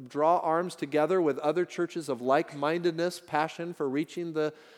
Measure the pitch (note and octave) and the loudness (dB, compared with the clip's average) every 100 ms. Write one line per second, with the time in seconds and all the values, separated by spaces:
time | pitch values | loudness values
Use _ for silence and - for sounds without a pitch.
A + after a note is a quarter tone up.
0 | B2 C#3+ D#3 F3 E3+ D#3+ F3+ - C#3+ D3 | -8 2 4 4 4 0 0 -6 -2 2
1 | D#3 F#3 D#3 C3+ D3+ D#3+ F3 - E3+ F3 | 2 4 2 2 0 0 -2 -2 -4 -4
2 | C#3+ B2 B2 C#3+ - C#3+ C#3+ E3+ E3+ D#3+ | -4 -2 2 2 2 -2 -2 0 0 0
3 | F3+ - - D3+ D#3 - E3+ E3+ C#3+ C#3 | -2 -4 -4 -2 -2 -4 -10 -4 -2 -2
4 | D#3+ F3+ E3+ D#3 D3+ D3+ - | -4 -6 -6 -2 -2 -4 -16